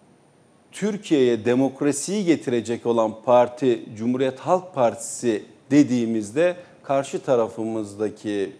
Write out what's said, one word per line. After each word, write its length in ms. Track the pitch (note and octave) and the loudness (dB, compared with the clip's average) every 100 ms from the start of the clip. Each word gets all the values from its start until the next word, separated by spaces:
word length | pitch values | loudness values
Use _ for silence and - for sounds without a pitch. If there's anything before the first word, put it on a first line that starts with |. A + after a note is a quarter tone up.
| _ _ _ _ _ _ _ | _ _ _ _ _ _ _
Türkiye'ye 720 | - G#3 G3+ - D3 B2 A2+ | -6 -4 -4 0 4 4 2
demokrasiyi 800 | A2 B2 C3+ C3+ D3 C#3 - G#3 | 2 2 0 0 -2 -2 -4 -2
getirecek 640 | E3+ C#3 C3+ A#2+ G#2+ A#2 A#2+ | 2 0 0 -2 -2 -4 0
olan 260 | A#2 A2 G#2+ | 2 0 -2
parti 600 | - B2 A#2+ - C3 A2+ - G#2+ | 4 4 4 2 0 0 -4 -6
Cumhuriyet 420 | A2+ B2+ C3 C3 | -2 0 -2 -2
Halk 360 | D3 F3+ - | 0 0 0
Partisi 680 | C#3 A#2 G#2+ - - A#2+ G#2+ - - - | 0 0 0 -12 -4 -2 -2 -6 -16 2
dediğimizde 840 | C#3+ A#2+ B2 A2+ A2 G2+ C3+ F3+ F3 - - | 4 4 2 0 -2 -4 0 0 -2 -14 -16
karşı 380 | - C#3 - F#3 | -4 -2 -2 -6
tarafımızdaki, 1300 | - B2 A2 A2 A2 A2+ G#2 G2+ G#2+ G2+ G#2+ G2+ G2 | 0 2 2 -4 -6 -4 -8 -6 -6 -4 -4 -2 -4